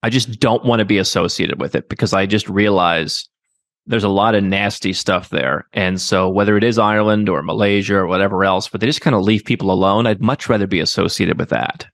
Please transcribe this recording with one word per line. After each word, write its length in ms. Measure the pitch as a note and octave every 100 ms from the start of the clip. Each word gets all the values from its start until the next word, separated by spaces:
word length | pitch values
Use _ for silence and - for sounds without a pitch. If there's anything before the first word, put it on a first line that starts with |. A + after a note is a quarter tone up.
I 80 | A#2
just 300 | B2 A#2+ A2
don't 240 | B2+ A#2
wanna 200 | - A#2
be 140 | G#2 G#2
associated 640 | F#2 - F2 - E2 -
with 140 | C#2+
it 140 | - -
because 240 | - G2+
I 140 | G2 G2
just 220 | G#2+ -
realize 800 | F#2+ G#2 G2 F2 E2+ D#2 - - _ _ _ _ _ -
there's 180 | A2+
a 40 | G2+
lot 260 | G2 G#2+
of 100 | G#2+
nasty 480 | G2 G2 G2+ - G2
stuff 380 | F#2 - F2+ F2+
there. 360 | - C2 C#2+ -
And 280 | - F#2 F#2
so 280 | - G2 F#2
whether 280 | F#2+ G2+ G#2
it 80 |
is 140 | A2+ A2+
Ireland 500 | G#2+ G#2+ G#2+ G#2+ G#2
or 140 | E2
Malaysia 540 | D2+ F#2+ G#2 G2+ F#2+ G2
or 100 | F2+
whatever 380 | F#2 G2 F#2+
else, 240 | F#2+ F#2 -
but 120 | -
they 60 | A2
just 140 | D3+
kinda 180 | - A#2
leave 260 | F#2+ A2
people 260 | - A#2 G2
alone. 360 | F#2 F#2+ G2+ A#2
I'd 140 | G#2
much 280 | A2 C#3 -
rather 180 | A2+ G2
be 140 | G2
associated 580 | D#2+ - F2+ - F2+ F2
with 100 | -
that. 360 | A#1 A#1 - -